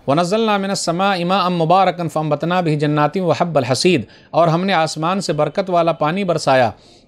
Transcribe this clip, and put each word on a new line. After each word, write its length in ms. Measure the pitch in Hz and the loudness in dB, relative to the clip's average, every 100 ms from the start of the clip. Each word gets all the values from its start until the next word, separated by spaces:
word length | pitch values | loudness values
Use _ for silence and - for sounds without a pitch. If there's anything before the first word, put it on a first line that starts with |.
| - | -2
"व 60 | |
नज़्ज़लना 420 | 147 175 214 226 202 | 0 0 0 0 0
मिनस 260 | 196 190 - | -2 -4 -4
समाई 380 | 170 196 185 | -2 0 0
माअम 280 | 175 190 180 | 0 0 0
मुबारकन 540 | 175 160 185 185 175 165 | 0 2 4 2 0 -4
फ़अंबतना 520 | 156 156 147 165 180 | -4 -2 -2 -2 -2
बिही 140 | 170 151 | 0 0
जन्नातिन 480 | 147 151 147 190 | 0 2 0 0
व 80 | 175 | -2
हब्बल 320 | 147 175 151 | 0 0 0
हसीद", 420 | 123 127 185 160 104 - _ | 0 0 2 2 -2 -14 _
और 140 | 151 165 | 0 2
हमने 240 | 165 196 | 2 0
आसमान 460 | 175 160 160 160 190 | 0 0 -2 -4 -2
से 120 | 180 | -2
बरकत 360 | 151 147 202 185 | -2 -2 -2 0
वाला 220 | 175 165 | 0 2
पानी 300 | 160 151 185 | 0 -2 -2
बरसाया, 480 | 190 156 - 131 117 - - - | -2 -2 2 2 2 -2 -16 -20